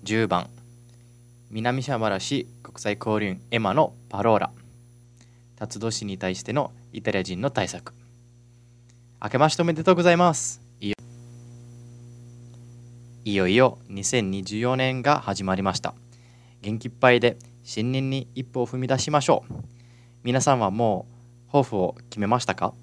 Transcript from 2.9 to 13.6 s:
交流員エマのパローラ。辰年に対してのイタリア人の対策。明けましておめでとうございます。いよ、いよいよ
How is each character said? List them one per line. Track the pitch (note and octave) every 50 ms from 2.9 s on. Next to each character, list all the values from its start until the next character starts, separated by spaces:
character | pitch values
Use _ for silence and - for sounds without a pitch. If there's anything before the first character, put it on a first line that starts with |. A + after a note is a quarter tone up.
| G#2 G#2
交 | - A2 G#2+ G#2+
流 | G#2 G2 F#2
員 | F#2+ - -
エ | A#2 A#2
マ | A2+ G2
の | G2+ D3 D#3 - - - - -
パ | - G2 G2+
ロ | A#2 A2
ー | G2
ラ。 | F2 - - - - - - - - - - - - - - - - - - - - - -
辰 | - G#2+ G#2+ - G#2+
年 | A2 A2+ A2+ - G#2+
に | G2+ F#2+ F#2
対 | F#2+ F#2 F#2
し | F#2
て | - -
の | A#2 D3 C#3+ - - - - -
イ | - -
タ | - A2+
リ | G2 G2
ア |
人 | F#2 F#2+ F#2 F2+
の | A2+ C#3+
対 | - A2+ G2 E2+
策。 | - F2 - - - - - - - - - - - - - - - - - - - - - - - - - - - -
明 | - G#2+
け | - -
ま | D3 D#3
し | -
て | -
お | E3+
め | E3+ D#3+
で | D#3 D#3+
と | -
う | F#3
ご | F3+
ざ | E3+ F3
い | E3+
ま | E3+ F3+ F3 D#3+
す。 | - - - - - - - - -
い | - G2+
よ、 | G2+ - - - - - - - - - - - - - - - - - - - - - - - - - - - - - - - - - - - - - - - - - - - - - -
い | G#2+ G2+
よ | G2 F#2
い | F2+ G2
よ | A#2+